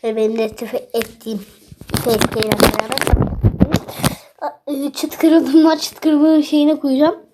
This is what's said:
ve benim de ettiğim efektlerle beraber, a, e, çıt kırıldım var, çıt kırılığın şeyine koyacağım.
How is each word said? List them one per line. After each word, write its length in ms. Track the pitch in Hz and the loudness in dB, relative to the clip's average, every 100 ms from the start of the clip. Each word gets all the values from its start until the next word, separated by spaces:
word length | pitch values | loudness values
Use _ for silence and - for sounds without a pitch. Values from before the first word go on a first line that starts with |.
ve 120 | 226 220 | -4 -2
benim 220 | 220 226 | -2 -2
de 60 | 220 - 233 240 - | -6 -6 -10 -10 -6
ettiğim 540 | 233 226 - 220 214 - _ - - - | -6 -6 -10 -10 -10 -12 _ -20 -20 -6
efektlerle 560 | - 240 220 226 226 214 | -4 0 0 0 -2 -2
beraber, 480 | 214 208 - 220 - - - - - - - - - - - - - - _ | 2 2 0 -6 -4 0 0 0 0 -2 2 0 0 -6 -6 -6 -6 -18 _
a, 320 | 294 - - | -12 -10 -8
e, 200 | 277 277 | -6 -6
çıt 260 | - 302 - | -6 -10 0
kırıldım 460 | 330 320 262 311 | 4 4 6 4
var, 140 | 320 311 | 4 2
çıt 220 | - - | -6 -4
kırılığın 400 | 320 294 311 311 | 0 2 4 4
şeyine 400 | 294 302 294 302 | 2 2 2 2
koyacağım. 360 | 285 262 302 415 - | 0 2 2 0 -16